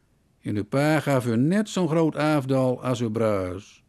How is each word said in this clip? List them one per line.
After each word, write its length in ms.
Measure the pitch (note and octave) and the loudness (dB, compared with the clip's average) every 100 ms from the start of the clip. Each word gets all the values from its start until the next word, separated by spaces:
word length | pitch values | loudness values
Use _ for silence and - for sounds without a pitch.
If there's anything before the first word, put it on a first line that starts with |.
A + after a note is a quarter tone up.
| _ _ _ _ | _ _ _ _
En 140 | A2 G#2+ | -6 -6
uw 100 | G2 | -2
pa 340 | C3+ D3+ D#3 | 0 2 2
gaf 260 | C#3+ C3+ A#2 | 2 0 2
u 120 | A2+ | 0
net 320 | D3 G3+ G#3+ | 2 0 -2
zo'n 180 | - - | -2 0
groot 280 | E3 D#3+ C#3 | 2 0 0
afdal 680 | D3+ D3+ C3 C3 B2+ B2 | 0 0 0 0 0 -2
als 180 | B2+ A#2 | -4 -2
uw 100 | A#2 | -2
broers. 720 | A2 A2 G2+ F#2 F#2 - - | 0 0 0 -2 -8 -14 -20